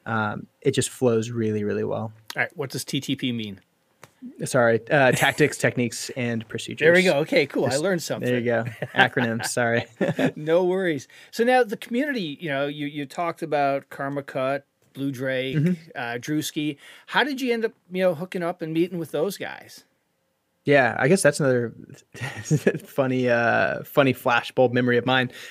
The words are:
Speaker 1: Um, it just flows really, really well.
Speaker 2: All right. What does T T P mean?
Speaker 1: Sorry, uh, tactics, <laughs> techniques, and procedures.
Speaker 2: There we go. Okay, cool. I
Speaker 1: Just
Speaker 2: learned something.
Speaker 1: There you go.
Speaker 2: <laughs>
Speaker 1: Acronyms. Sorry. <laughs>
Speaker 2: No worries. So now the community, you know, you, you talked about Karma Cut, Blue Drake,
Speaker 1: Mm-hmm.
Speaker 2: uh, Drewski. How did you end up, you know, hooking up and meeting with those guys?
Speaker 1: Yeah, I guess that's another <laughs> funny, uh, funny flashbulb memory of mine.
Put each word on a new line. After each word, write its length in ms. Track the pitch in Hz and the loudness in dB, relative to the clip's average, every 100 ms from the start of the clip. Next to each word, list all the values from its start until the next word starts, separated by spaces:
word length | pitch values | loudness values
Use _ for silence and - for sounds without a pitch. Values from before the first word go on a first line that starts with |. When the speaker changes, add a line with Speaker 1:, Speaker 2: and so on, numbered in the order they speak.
| - | -6
Speaker 1:
Um, 420 | 113 107 104 - _ | -2 -2 -4 -12 _
it 100 | 143 | -2
just 180 | - - | 0 -2
flows 420 | - 127 113 113 | 0 2 2 0
really, 320 | 117 110 107 104 | -4 -2 -2 -2
really 180 | 104 | -4
well. 300 | 107 107 110 110 - - | -4 -6 -8 -12 -10 -6
Speaker 2:
All 80 | |
right. 60 | 127 - | -6 -6
What 140 | 139 | -8
does 160 | 139 - | -8 -6
T 160 | 147 | -6
T 140 | - 135 | -4 -4
P 160 | 131 | -4
mean? 260 | 120 107 95 _ _ _ _ - _ 254 - 170 | -4 -6 -12 _ _ _ _ -20 _ -18 -10 -2
Speaker 1:
Sorry, 340 | 131 117 113 - | 4 4 4 2
uh, 220 | 151 131 | 4 6
tactics, 460 | 123 139 135 147 - | 4 2 4 2 2
<laughs> 80 | 127 | -2
techniques, 460 | 120 120 - - | 0 -2 -4 -10
and 360 | - 120 117 110 | -6 -4 -4 -6
procedures. 380 | 113 - 117 151 | -10 -10 0 4
Speaker 2:
There 80 | |
we 100 | 175 | 6
go. 140 | 185 143 | 4 2
Okay, 260 | 160 - 143 | 2 0 0
cool. 200 | - 151 | 0 0
I 40 | |
Speaker 1:
Just 120 | 135 | 0
Speaker 2:
learned 180 | 180 180 | 0 -2
something. 280 | - 117 123 | -4 -4 -2
Speaker 1:
There 100 | 123 | 0
you 60 | 117 | 0
go. 180 | 117 | 0
Speaker 2:
<laughs> 300 | 117 113 127 | -2 -6 -4
Speaker 1:
Acronyms. 540 | - 123 - 120 113 - | 0 0 0 -2 -2 -4
Sorry. 380 | - 117 117 - - | -2 0 0 -2 -2
<laughs> 360 | - - - - | -2 0 -2 -2
Speaker 2:
No 260 | 151 165 | 0 2
worries. 440 | 180 185 185 147 - - - | 2 0 -2 -4 -8 -20 -10
So 120 | - | -2
now 200 | 233 254 | 4 4
the 140 | 233 233 | 2 -2
community, 600 | - 240 294 254 165 139 | -4 -2 -2 -2 -6 -6
you 100 | 165 | -4
know, 180 | 139 143 | -2 -2
you, 180 | 147 147 | -4 -8
you 200 | 147 143 | -8 -8
talked 360 | - 170 165 | -6 -6 -6
about 480 | 156 147 143 139 - | -2 0 2 0 -4
Karma 340 | - 139 143 | -10 -6 -6
Cut, 420 | 139 143 131 139 - _ _ | -6 -4 -2 -4 -8 _ _
Blue 180 | 127 139 | -8 -6
Drake, 460 | 123 135 131 131 147 | -6 -4 -4 -2 0
Speaker 1:
Mm-hmm. 160 | 160 175 - | 0 0 -6
Speaker 2:
uh, 240 | - 120 120 | -10 -6 -6
Drewski. 580 | 123 151 151 - 151 147 - - - | -4 -4 -4 -4 -4 -6 -12 -20 -4
How 180 | 180 254 | 0 0
did 160 | 262 | 0
you 100 | 262 | -2
end 140 | 233 220 | -2 -4
up, 80 | - _ | -6 _
you 100 | 180 | 0
know, 140 | 185 151 | 0 0
hooking 280 | 180 190 | -4 -6
up 180 | 170 175 | -4 -6
and 120 | 160 | -4
meeting 240 | 160 180 175 | -2 -2 -2
with 140 | 160 | -6
those 260 | 156 180 190 | -2 -2 -4
guys? 460 | 120 65 - - - _ _ _ _ _ _ _ - | -10 -12 -16 -20 -20 _ _ _ _ _ _ _ 4
Speaker 1:
Yeah, 300 | 143 120 - | 6 6 2
I 80 | 131 | 4
guess 160 | 190 | 4
that's 160 | 143 - | 4 2
another 340 | 143 127 117 - - - _ | 2 2 0 -8 -18 -20 _
<laughs> 0 | - 131 - 107 151 - - - | -12 -12 -10 -2 0 2 -2 -2
funny, 440 | - 131 127 123 | -2 0 2 2
uh, 540 | 120 117 113 87 - | 2 4 2 2 -2
funny 300 | - - 135 | -2 2 4
flashbulb 600 | 120 135 117 - - 127 | 2 0 0 0 2 2
memory 240 | 123 123 120 | 4 2 2
of 80 | 123 | 2
mine. 260 | 131 123 - - | 2 0 -4 -18